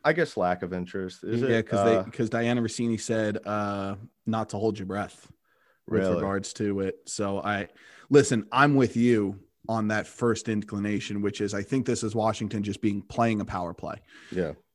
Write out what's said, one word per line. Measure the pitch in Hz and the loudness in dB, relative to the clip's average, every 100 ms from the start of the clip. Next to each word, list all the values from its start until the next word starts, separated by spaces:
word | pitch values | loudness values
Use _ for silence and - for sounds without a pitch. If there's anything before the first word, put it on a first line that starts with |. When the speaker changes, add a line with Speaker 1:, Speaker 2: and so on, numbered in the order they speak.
Speaker 1:
I | 143 | 0
guess | 160 156 - | 2 0 0
lack | 90 90 | 0 0
of | 90 | -4
interest. | 90 90 98 92 - | -6 -6 -6 -8 -8
Is | 92 117 | -6 -2
Speaker 2:
Yeah, | 131 113 | 2 0
Speaker 1:
it? | 110 | 2
Speaker 2:
'cause | 101 | 2
they, | 98 95 | 4 4
Speaker 1:
Uh, | |
Speaker 2:
'cause | 95 - 113 | 0 -4 -2
Dianna | 117 117 123 | 0 0 0
Russini | 113 - 117 110 | 0 -2 -2 -2
said, | - 113 107 104 - | -2 -2 0 -2 -4
uh, | 104 101 101 98 98 110 _ - | -4 -2 -4 -6 -8 -12 _ -4
not | 113 110 | -4 -4
to | 104 | -2
hold | 110 104 | -2 -2
your | 95 | -4
breath | 98 - - - - _ _ _ _ - | -6 -6 -10 -20 -20 _ _ _ _ -4
with | 104 | 0
Speaker 1:
Really? | 95 90 | 0 0
Speaker 2:
regards | 98 98 95 | 0 -2 -4
to | - 104 98 | -4 -2 0
it. | 95 - - | -2 -6 -8
So | - 101 98 | -4 -2 -2
I, | 90 101 101 - - - - | -2 -2 -4 -12 -20 -16 6
listen, | 143 - 120 104 | 6 8 4 2
I'm | 123 143 | 4 6
with | 139 120 120 | 6 4 4
you | 120 117 98 98 - _ - | 4 4 2 -4 -14 _ -4
on | 113 107 | -2 0
that | 107 104 | 0 -2
first | - 120 110 - | -2 0 0 -2
inclination, | 107 104 101 104 101 - 104 | -4 -2 -4 -2 -2 -4 -4
which | 101 98 | -2 -2
is | 101 | -4
I | 98 | -4
think | 98 135 120 | -2 -2 0
this | 120 | -2
is | 110 | -2
Washington | 110 110 107 107 107 | 0 0 0 -2 -4
just | 101 98 | -4 -2
being, | 113 101 | -2 -2
playing | - - 117 107 | -4 0 2 2
a | |
power | 98 95 87 | -2 -4 -6
play. | 87 78 - _ - - | -8 -10 -10 _ -20 -10
Speaker 1:
Yeah. | 92 85 71 _ | -4 -4 -4 _